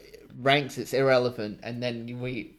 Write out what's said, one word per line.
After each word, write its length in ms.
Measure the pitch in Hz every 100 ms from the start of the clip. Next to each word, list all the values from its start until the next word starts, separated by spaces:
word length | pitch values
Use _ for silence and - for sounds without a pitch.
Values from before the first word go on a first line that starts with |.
| - - - 127
ranks, 400 | 127 139 135 -
it's 140 | 117
irrelevant." 680 | 127 135 131 123 120 107 98
And 200 | 110 120
then 380 | 123 120 117 123
we 360 | 127 123 -